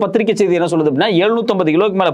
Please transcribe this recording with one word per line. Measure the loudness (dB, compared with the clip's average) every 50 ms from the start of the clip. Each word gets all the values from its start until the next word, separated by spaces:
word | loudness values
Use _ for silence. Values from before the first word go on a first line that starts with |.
| -2
பத்திரிகை | -2 0 0 0 0 0 0 0
செய்தி | 0 0 0
என்ன | 0 0 -2
சொல்லுது | 0 0 0
அப்படின்னா, | 0 0 0 0 2 2 2
எழுநூத்தம்பது | 2 0 0 -2 -2 -2 -2 0 0 0 0
கிலோக்கு | 0 0 0 0 0
மேல | 0